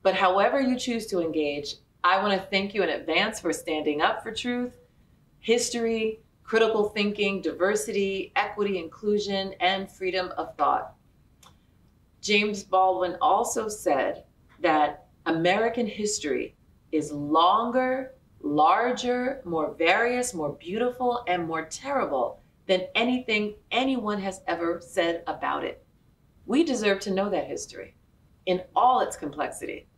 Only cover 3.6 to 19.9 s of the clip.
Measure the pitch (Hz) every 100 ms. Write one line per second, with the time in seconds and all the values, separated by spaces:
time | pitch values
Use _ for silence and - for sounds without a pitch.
3.6 | - 156 151 147 185 220 226 220 247 247
4.6 | 247 - _ _ _ _ _ _ - 240
5.6 | 240 240 226 226 220 220 _ _ - 226
6.6 | 220 220 208 214 202 208 196 196 165 -
7.6 | 185 214 - 196 196 196 180 - 208 -
8.6 | 202 185 165 - 208 208 196 196 190 -
9.6 | 180 190 190 - 185 185 180 - 165 -
10.6 | 139 - - - _ _ _ _ - _
11.6 | _ _ _ _ _ _ - 208 208 202
12.6 | - 185 185 180 180 - 185 196 240 -
13.6 | 220 - 180 180 - - - _ _ -
14.6 | 170 151 151 - - _ 165 165 175 202
15.6 | 226 240 214 - 208 - 151 123 - _
16.6 | _ _ _ 156 143 147 147 160 170 -
17.6 | 240 247 254 262 269 - _ _ - -
18.6 | 156 202 240 208 247 247 247 277 175 160
19.6 | 147 147 165